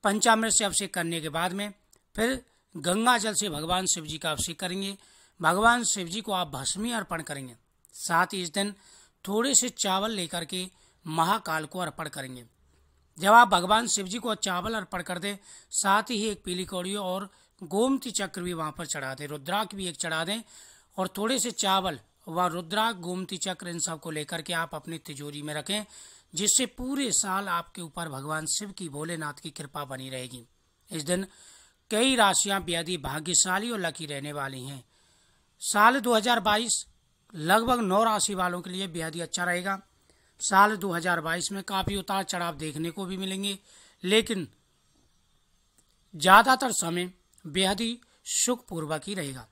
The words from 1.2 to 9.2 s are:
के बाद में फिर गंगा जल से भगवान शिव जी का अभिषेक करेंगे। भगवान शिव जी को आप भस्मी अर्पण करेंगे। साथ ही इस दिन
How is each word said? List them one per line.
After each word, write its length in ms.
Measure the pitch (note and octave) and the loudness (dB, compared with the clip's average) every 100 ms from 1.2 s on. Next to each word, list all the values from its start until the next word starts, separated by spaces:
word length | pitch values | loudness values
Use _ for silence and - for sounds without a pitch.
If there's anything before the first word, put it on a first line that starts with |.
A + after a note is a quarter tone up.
के 80 | D#3 | -4
बाद 240 | D3+ F3+ | -2 -2
में 200 | F#3 G#3 G3 _ _ _ - | -2 -8 -10 _ _ _ -2
फिर 240 | A3+ C4 - _ _ E3+ | -2 -2 -8 _ _ -8
गंगा 420 | D3 F#3+ A#3 B3 | -2 2 4 4
जल 160 | G#3+ | 2
से 160 | G3+ G#3 | -2 -2
भगवान 360 | D3 D#3+ F3+ F#3+ | -4 -2 -2 0
शिव 200 | - D#3 | -2 -4
जी 120 | D3+ | -6
का 140 | E3 | -4
अभिषेक 280 | D3+ - E3 | -2 -4 -4
करेंगे। 380 | F#3 F#3 G3 G3 - - _ _ | -6 -4 -6 -10 -18 -20 _ _
भगवान 440 | D#3+ F3+ A3+ A#3+ | 4 6 6 4
शिव 240 | A#3 G#3 F3 | 2 -2 -2
जी 140 | G3 | -6
को 100 | A3 | -2
आप 200 | F#3+ E3+ | -2 -2
भस्मी 400 | C3+ C3+ F3+ A3+ | -4 -6 -4 -4
अर्पण 300 | A#3 F#3+ E3 | -4 -4 -6
करेंगे। 340 | D3+ C#3+ C3 A2+ _ _ _ - | -6 -10 -10 -16 _ _ _ -10
साथ 380 | - E3+ F3+ | 0 2 2
ही 80 | G3+ | 0
इस 120 | F3 | -4
दिन 200 | E3+ G3+ F#3+ - - - _ | -2 -2 -4 -20 -20 -20 _